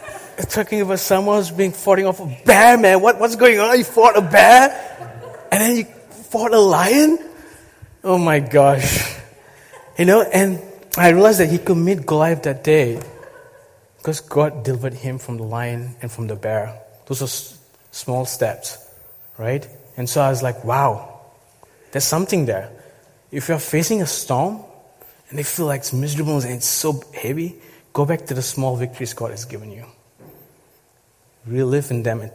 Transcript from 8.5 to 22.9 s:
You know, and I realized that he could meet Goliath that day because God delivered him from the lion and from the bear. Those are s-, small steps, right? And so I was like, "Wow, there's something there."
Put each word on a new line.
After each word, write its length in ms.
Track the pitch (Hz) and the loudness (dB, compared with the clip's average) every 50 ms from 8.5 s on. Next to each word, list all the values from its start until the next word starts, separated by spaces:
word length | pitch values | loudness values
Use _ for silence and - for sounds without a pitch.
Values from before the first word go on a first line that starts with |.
| 143 147 139 139 139 135 127 - - - - - - - - - - - _ - - _ _ _ - - - - - - | 4 4 6 6 4 2 0 -2 -4 -4 -4 -6 -10 -14 -18 -20 -20 -20 _ -20 -20 _ _ _ -20 -20 -20 -12 -4 0
You 80 | 175 | 2
know, 160 | 180 196 226 | 4 4 4
and 400 | 202 - - 185 196 196 180 165 - - - - - - - 180 | 2 2 0 0 0 0 -2 -6 -10 -16 -20 -20 -16 -10 -2 2
I 120 | 175 175 | 4 4
realized 300 | 170 180 202 220 214 185 | 6 6 6 6 6 4
that 100 | 180 151 | 2 0
he 80 | 165 165 | 0 0
could 180 | - 190 185 170 | 0 0 0 0
meet 280 | 165 180 196 170 131 | 0 0 -2 -2 -2
Goliath 380 | - 156 151 156 165 165 151 - | -2 0 0 2 0 0 -2 -4
that 200 | 151 135 135 - | -6 -6 -4 0
day 360 | 156 151 156 135 120 117 127 - - - - - - - - - - - - _ _ _ _ _ _ _ _ | 2 2 2 2 0 -2 -6 -10 -14 -18 -20 -20 -20 -20 -20 -20 -20 -20 -20 _ _ _ _ _ _ _ _
because 240 | - 156 156 - | -8 -8 -8 -8
God 420 | - - - 143 151 151 151 147 110 | -10 -4 -2 0 0 0 -2 -6 -6
delivered 300 | 135 127 120 123 131 120 | -6 -6 -6 -6 -8 -10
him 260 | 120 - 131 131 127 | -10 -10 -10 -10 -10
from 180 | - - 120 117 | -10 -12 -12 -10
the 60 | 113 | -10
lion 520 | 107 113 117 120 120 120 120 120 127 120 - | -8 -8 -8 -6 -8 -8 -10 -10 -14 -14 -14
and 80 | - 117 | -14 -12
from 180 | - - 117 110 | -12 -10 -10 -10
the 80 | 107 | -10
bear. 460 | 101 - 107 110 107 101 110 - - - - _ _ _ | -8 -8 -6 -6 -6 -6 -8 -12 -18 -20 -20 _ _ _
Those 160 | - 139 123 | -10 -8 -8
are 40 | 135 | -8
s-, 340 | 123 - - - - - - _ _ _ _ _ _ | -8 -8 -10 -14 -16 -20 -20 _ _ _ _ _ _
small 340 | - - - - 123 127 131 | -20 -14 -10 -8 -6 -6 -6
steps, 520 | 127 - - 120 110 101 - - - - - - - - _ _ - - - - - - - | -8 -6 -4 -4 -4 -4 -8 -12 -16 -16 -16 -20 -20 -20 _ _ -20 -20 -20 -20 -20 -16 -10
right? 300 | 110 117 131 143 143 - - - - _ _ - | -8 -6 -6 -6 -8 -12 -18 -20 -20 _ _ -12
And 120 | 123 123 | -10 -4
so 120 | - 151 | -2 0
I 80 | 139 135 | 0 0
was 120 | 135 120 | -2 -2
like, 220 | 131 127 120 - - | -4 -6 -8 -8 -6
"Wow, 560 | 113 123 135 139 127 107 95 - - - - - _ _ _ _ _ _ _ _ _ _ _ _ _ | -4 -2 0 0 0 -2 -4 -10 -16 -20 -20 -20 _ _ _ _ _ _ _ _ _ _ _ _ _
there's 140 | - 139 135 | -8 -6 -4
something 400 | - 156 165 190 190 214 180 143 | -2 -2 -4 -4 -2 -4 -2 -2
there." 260 | 117 104 95 101 110 - - - - | -2 -4 -6 -8 -12 -16 -20 -20 -20